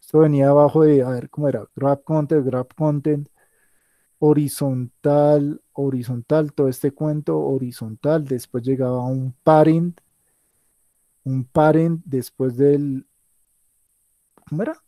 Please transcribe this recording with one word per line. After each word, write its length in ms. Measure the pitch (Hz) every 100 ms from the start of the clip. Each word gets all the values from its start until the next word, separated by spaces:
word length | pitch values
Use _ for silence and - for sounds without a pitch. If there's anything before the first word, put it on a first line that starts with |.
Esto 140 | _ 151
venía 320 | 156 143 139
abajo 320 | 143 147 156
de, 200 | 156 143
a 60 | 127
ver, 220 | 127 -
¿cómo 180 | - 147
era? 180 | 123 107
Grab 300 | - 135 139
content, 400 | - 156 147 156
grab 240 | 131 127 127
content, 520 | - 156 147 147 147 147 _ _ _ _ _ _ _ _ _
horizontal, 1400 | 151 147 143 - 143 127 123 _ 147 147 147 151 143 156 _
horizontal, 800 | - 139 131 117 123 117 156 151
todo 160 | - 135
este 220 | 127 147
cuento 500 | - 151 151 147 156
horizontal. 840 | 143 135 127 117 113 110 143 160 139
Después 360 | 127 - 123
llegaba 400 | 120 135 127 127 123
un 280 | 131 131 -
parent, 560 | - 156 156 165 175 170 _ _ _ _ _ _ _ _ _ _ _ _
un 200 | - 131 127
parent 560 | - 156 156 165 165
después 540 | 165 131 117 _ 131 123
del, 480 | 143 143 143 131 - _ _ _ _ _ _ _ _ _ _ _ _ _ _
¿cómo 160 | 147
era? 140 | 240 330